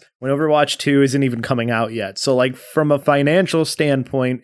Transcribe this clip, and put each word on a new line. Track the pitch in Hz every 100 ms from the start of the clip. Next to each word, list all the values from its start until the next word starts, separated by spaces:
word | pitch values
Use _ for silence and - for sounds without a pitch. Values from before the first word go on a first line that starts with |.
| - _
when | 127
Overwatch | 143 156 151 147 -
two | - 139
isn't | 139 135
even | 135 120
coming | 117 127 117
out | 113 113
yet? | 113 98 98
So, | - 127
like, | 127 131
from | - - 151
a | 143
financial | 143 143 143 170 185 165
standpoint, | 156 - 151 135 123 135 127 127